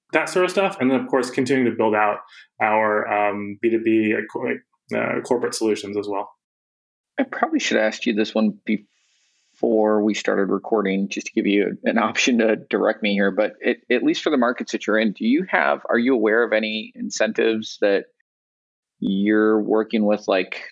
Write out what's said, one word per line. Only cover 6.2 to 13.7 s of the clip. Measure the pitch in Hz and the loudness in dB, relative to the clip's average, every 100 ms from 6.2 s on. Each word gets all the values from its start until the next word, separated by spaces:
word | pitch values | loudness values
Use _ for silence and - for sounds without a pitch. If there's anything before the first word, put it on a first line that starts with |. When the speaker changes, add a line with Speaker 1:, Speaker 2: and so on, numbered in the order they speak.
| 104 _ _ _ _ _ _ _ _ - | -8 _ _ _ _ _ _ _ _ -6
Speaker 2:
I | |
probably | 262 - - 320 | -6 -2 -2 0
should | - 110 | 0 2
have | 110 | 2
asked | - 123 | 0 -2
you | |
this | 104 107 | 0 0
one | 110 107 98 - | 2 0 0 -4
before | 107 - _ _ _ _ _ _ _ 120 110 107 107 | -4 -6 _ _ _ _ _ _ _ 0 2 2 2
we | 107 | 0
started | 101 - 101 98 | 0 -2 0 0
recording, | 98 - 110 98 98 98 | -2 -2 -2 0 -2 -2
just | - - | -6 -6
to | |
give | - 101 | -2 2
you | 101 95 101 | 2 0 -2
an | 120 113 | -2 0
option | 110 - - 117 | 0 0 0 2
to | 110 104 - | 2 0 -2
direct | 104 98 110 | 0 0 0
me | 107 | -2
here. | 101 98 | 0 2
But | 92 107 - | 2 -2 -2
it, | - | -4